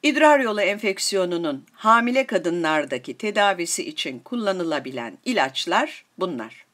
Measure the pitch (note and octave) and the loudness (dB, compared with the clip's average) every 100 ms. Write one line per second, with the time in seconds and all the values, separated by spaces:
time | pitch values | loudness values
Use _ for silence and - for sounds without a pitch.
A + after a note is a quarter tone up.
0 | D4 C#4+ D4+ C#4+ A#3+ G#3 F#3+ G#3 A3 G3 | 0 4 6 6 4 0 0 0 -2 -2
1 | - G3 F3+ E3+ E3 C#3 - _ G#3+ A#3 | -2 0 0 -2 -4 -6 -10 _ 4 4
2 | A#3+ B3+ C4 G3 E3+ F3 D#3+ D#3 C#3 B2+ | 4 0 0 -2 0 -2 0 0 0 -6
3 | C3+ B2 G#3+ G#3 G3+ F#3 E3+ - - D3+ | -8 -6 -4 2 2 2 -4 -4 -6 -6
4 | D3+ B2+ - A#3+ G#3 F#3 E3 D3 C3 B2 | -8 -8 -8 -4 -2 -2 -2 -4 -6 -10
5 | A#2 - - A3+ C3+ - - G3 D#4 - | -10 -8 -2 0 0 -2 0 0 0 -6
6 | _ - F3+ C3 A2 - _ | _ -6 -6 -6 -10 -16 _